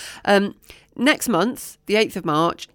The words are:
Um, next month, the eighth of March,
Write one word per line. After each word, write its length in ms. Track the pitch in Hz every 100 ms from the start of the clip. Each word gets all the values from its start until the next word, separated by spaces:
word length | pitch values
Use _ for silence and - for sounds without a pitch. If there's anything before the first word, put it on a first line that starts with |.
| - -
Um, 300 | - 202 202 - - - _
next 340 | - 254 294 247
month, 480 | 170 220 - - - -
the 100 | 208
eighth 200 | 220 190
of 80 |
March, 440 | 160 151 170 - -